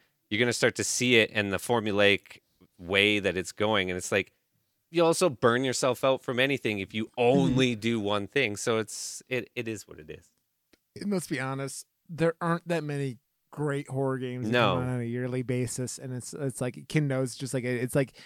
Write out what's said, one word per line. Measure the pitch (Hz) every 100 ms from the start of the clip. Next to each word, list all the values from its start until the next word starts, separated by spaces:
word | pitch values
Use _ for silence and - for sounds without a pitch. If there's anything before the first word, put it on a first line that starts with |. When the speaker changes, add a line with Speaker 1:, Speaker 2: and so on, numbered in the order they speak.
| _ _ _
Speaker 1:
you're | 107
gonna | 120
start | 113 127 -
to |
see | 104 - 127 120
it | 107
and | 110 101
the | 92
formulaic | - 120 107 101 101 98 - - _ _ _ -
way | 87 98 104 104
that | 95 87
it's | 87
going. | - 104 107 92
And | 90
it's | -
like, | 104 - _ _ _ _ _ _
you | 165 165
also | 165 180
burn | 123 123 120
yourself | 135 120 135 120
out | 139 131
from | - 120
anything | 131 135 123 104
if | 95 107
you | 113
Speaker 2:
Mm-hmm. | -
Speaker 1:
only | 120 139 135 127 127 113
do | 110 117
one | 101 104 101
thing. | 143 123 104
So | - 113
it's, | 107 - - - -
it, | 127 - -
it | 113
is | 107 -
what | 82
it | 78
is. | 78 - _ _ _ _ _ _ -
Speaker 3:
And | 202
let's | 190 -
be | 143
honest, | 131 135 139 - - _ -
there | 160 165 165
aren't | 175 170 165
that | 170
many | 151 143 139 113 _ _ _
great | - 147 139 143
horror | 131 135 131
games | 127 123 120
that |
Speaker 1:
No. | 123 110 87
Speaker 3:
come |
out | 127 127
on |
a |
yearly | 117 120 127 127
basis, | 120 127 120 - 127 -
and | 131
it's, | 127 -
it's | - 135 -
like, | 127 147 139
Ken | 156 147
knows, | 131 131 -
just | 135
like, | 135 123
it's | 123 123
like, | 147 131 -